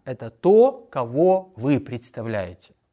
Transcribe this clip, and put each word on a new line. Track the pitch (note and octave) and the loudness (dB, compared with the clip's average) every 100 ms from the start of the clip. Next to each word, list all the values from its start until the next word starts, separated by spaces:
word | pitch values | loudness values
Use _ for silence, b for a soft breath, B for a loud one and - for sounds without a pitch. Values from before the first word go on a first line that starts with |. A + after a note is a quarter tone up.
| - | -14
это | B2+ A2+ | -12 -14
то, | _ E3+ G#3+ C4 - - | _ 4 6 4 2 -12
кого | C#3 A#2 C3 F3+ F#3+ F#3 | -8 -6 0 2 2 -2
вы | - C3 C3+ | -8 -2 -2
представляете. | - A#2+ - - A2+ G#2+ F2+ F2+ - _ _ | -2 -14 -14 -12 -8 -6 -8 -12 -20 _ _